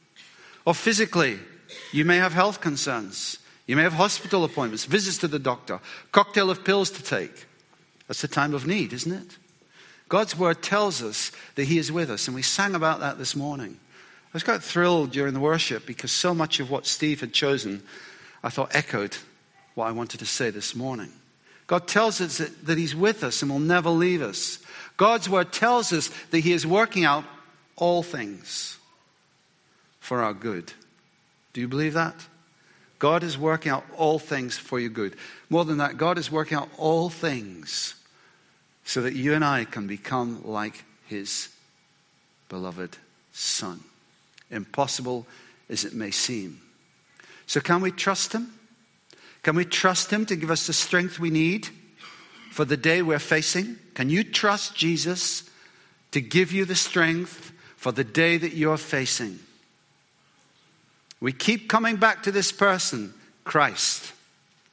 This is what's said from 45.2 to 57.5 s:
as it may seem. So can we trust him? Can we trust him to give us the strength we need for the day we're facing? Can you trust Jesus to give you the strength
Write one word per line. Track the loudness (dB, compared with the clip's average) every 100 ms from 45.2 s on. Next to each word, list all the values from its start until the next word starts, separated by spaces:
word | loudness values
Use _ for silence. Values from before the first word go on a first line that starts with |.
| -8 -20 -20 _ -10
as | -6 -6
it |
may | -6 -6
seem. | -2 -2 -4 -8 -14 _ _ _ _ _ _ -20 -18 -2
So | -2
can | 2 2
we | 2
trust | -2 0 0 -2
him? | -4 -8 -14 _ _ _ _ _ -20 -20 -4
Can | 0 2
we | 0
trust | 2 4 2 0
him | 0 0
to | -2
give | 0
us | 0 0
the |
strength | -2 2 0 0 -2
we | 0
need | 2 2 0 -6 -16 -20 -20 -20 -20 -20 -20 -10
for | -2
the | 0 2
day | 4 4
we're | 2 0
facing? | 2 2 2 0 -2 -8 -12 -4
Can | 2
you | 2
trust | 2 2 2 2 -2 -2
Jesus | 0 0 -2 -2 -2 -4 -10 -20 -20 _ _ _ -4
to | -4
give | 2 2 4
you | 0
the | 0 0
strength | 0 2 2 2 -4 -12 -20